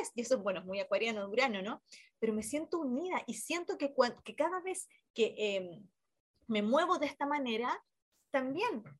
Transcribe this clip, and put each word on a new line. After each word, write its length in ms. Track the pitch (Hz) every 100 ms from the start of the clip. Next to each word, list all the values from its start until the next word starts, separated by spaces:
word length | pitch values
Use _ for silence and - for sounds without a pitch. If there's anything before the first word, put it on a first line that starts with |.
es, 100 | - 226
y 60 |
eso, 200 | 233 254
bueno, 200 | 196 190
es 40 | 180
muy 140 | 196
acuariano 420 | 190 202 226 214
de 60 | 196
Urano, 340 | 220 262 196
¿no? 220 | 196 294 _ - - -
Pero 140 | 226
me 100 | 214
siento 360 | 214 294 320 339
unida 440 | 285 247 370 285 -
y 80 | 220
siento 420 | - 339 349 330
que 160 | 277
cuan-, 280 | 277 240 -
que 120 | - 208
cada 260 | 320 370
vez 260 | 359 370 - _ _
que, 220 | - 220 -
em, 500 | 208 196 180 165 - _ _ _ _ _ -
me 140 | 214
muevo 360 | 208 285 349 370
de 60 | 285
esta 180 | - 285
manera, 580 | 294 254 220 247 359 - _ _ _ _
también 520 | 269 254 294 453 269 - -